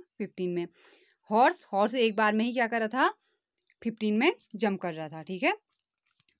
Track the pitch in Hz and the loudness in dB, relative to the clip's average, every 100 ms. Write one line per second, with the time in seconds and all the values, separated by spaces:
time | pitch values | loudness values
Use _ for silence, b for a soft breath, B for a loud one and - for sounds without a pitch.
0 | - - 196 - 180 175 170 b b b | -10 -10 -10 -6 -4 -4 -6 b b b
1 | b b - 214 285 359 - 196 208 254 | b b -2 4 4 2 -2 0 2 2
2 | 226 208 214 214 233 247 226 233 220 254 | 0 2 2 2 0 0 -2 -2 -2 0
3 | 349 - _ _ _ _ _ - 233 226 | 0 0 _ _ _ _ _ -10 -8 -4
4 | 214 214 311 494 - 196 214 196 175 160 | 0 2 2 0 -6 -4 -2 -2 -6 -8
5 | 156 160 151 185 294 427 _ _ _ _ | -10 -12 -12 -4 -2 -2 _ _ _ _
6 | _ _ - | _ _ -20